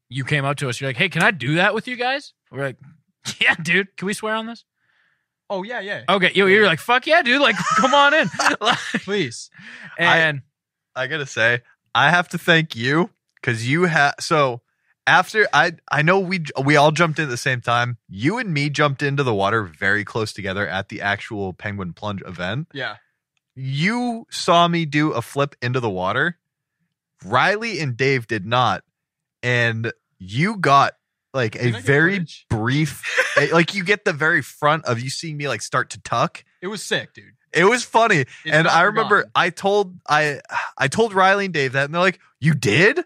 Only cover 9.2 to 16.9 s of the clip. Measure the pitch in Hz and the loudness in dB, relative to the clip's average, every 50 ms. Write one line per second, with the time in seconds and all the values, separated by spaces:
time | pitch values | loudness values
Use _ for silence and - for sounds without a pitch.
9.2 | 170 123 117 - - - _ - 190 220 - - - 180 - - 165 175 170 165 | -2 -4 -6 -12 -18 -18 _ -20 -20 -20 -20 -20 -20 -18 -6 -2 2 2 4 4
10.2 | 160 156 147 139 123 _ _ _ _ _ _ _ _ _ _ 127 131 131 151 160 | 2 2 0 -4 -10 _ _ _ _ _ _ _ _ _ _ -6 -6 -4 -4 -6
11.2 | 139 127 - 117 113 117 120 120 - _ _ _ _ _ _ 117 131 143 165 175 | -6 -6 -2 0 2 2 2 0 -2 _ _ _ _ _ _ 4 4 6 4 4
12.2 | 180 - - 170 - - 170 160 160 160 - 117 113 123 143 160 214 220 _ _ | 2 0 -6 -8 0 4 4 4 4 0 -6 -6 -2 0 2 0 0 -2 _ _
13.2 | _ _ _ _ - 135 120 110 113 120 139 165 180 180 160 160 143 143 - - | _ _ _ _ -4 -4 -4 -2 -2 -2 0 2 2 2 2 2 2 2 0 -2
14.2 | - - 170 156 143 135 120 117 _ _ _ _ _ _ _ _ _ 131 147 170 | -4 0 2 2 2 2 0 -6 _ _ _ _ _ _ _ _ _ 4 4 4
15.2 | 185 - - 220 208 - - 143 156 175 170 - _ - - 143 151 160 185 196 | 4 2 0 0 0 2 4 2 2 2 0 -8 _ -4 -2 0 2 2 2 2
16.2 | 196 170 190 190 160 143 - - 135 139 151 147 143 151 | 2 -2 -4 -6 -6 -6 -6 -4 0 4 4 6 6 4